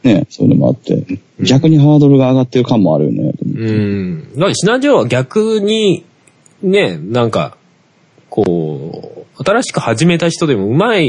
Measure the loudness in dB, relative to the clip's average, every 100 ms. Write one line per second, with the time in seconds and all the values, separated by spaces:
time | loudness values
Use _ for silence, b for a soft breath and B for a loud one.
0 | 0 0 -2 -2 0 2 0 -2 -4 -4
1 | -4 -10 -12 -6 0 2 4 4 6 6
2 | 4 4 4 0 0 -2 0 0 2 2
3 | 0 -2 -4 -4 -6 -4 -2 -2 -2 -2
4 | -4 -8 -10 -4 -2 0 0 0 2 2
5 | 2 -2 -2 -2 -2 0 0 0 0 0
6 | -6 _ _ _ _ _ 0 2 0 -4
7 | -4 -2 0 -2 -4 -8 _ _ _ _
8 | _ _ _ -2 0 0 -4 -6 -12 -14
9 | -16 -20 -20 -8 -2 -2 -2 -4 -4 0
10 | 0 2 -2 -2 -2 0 0 0 0 0